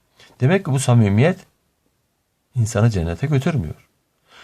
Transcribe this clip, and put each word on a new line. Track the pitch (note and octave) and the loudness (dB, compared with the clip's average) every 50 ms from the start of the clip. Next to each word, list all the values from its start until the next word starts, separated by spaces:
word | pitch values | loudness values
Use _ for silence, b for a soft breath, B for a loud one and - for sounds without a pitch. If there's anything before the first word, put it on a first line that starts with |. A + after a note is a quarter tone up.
| _ _ _ b b b b b | _ _ _ b b b b b
Demek | B2 C#3 F#3 G3 F#3+ | 0 0 0 0 -2
ki | D3 | -2
bu | C3 C3+ | -4 -2
samimiyet | - B2+ A#2+ A#2+ G#2+ G2 G2 G#2+ C3+ F3 F#3+ - - _ _ _ _ _ _ _ _ _ _ _ _ _ _ _ _ _ _ _ _ _ - | 0 2 4 4 4 4 4 2 2 2 0 -4 -10 _ _ _ _ _ _ _ _ _ _ _ _ _ _ _ _ _ _ _ _ _ -4
insanı | B2+ G#2+ G2+ - G#2+ A2 A#2+ | -4 -4 -2 0 0 0 0
cennete | G#2 F#2 D#2+ E2+ E2+ - C#3 | 0 0 -4 -4 -4 -6 -4
götürmüyor. | D#3 D3+ C3 C3+ F3+ F3 A#2 E2 D2 - _ _ _ _ _ _ _ _ _ b b b b | -2 -2 -2 -2 -2 -4 -4 -6 -6 -10 _ _ _ _ _ _ _ _ _ b b b b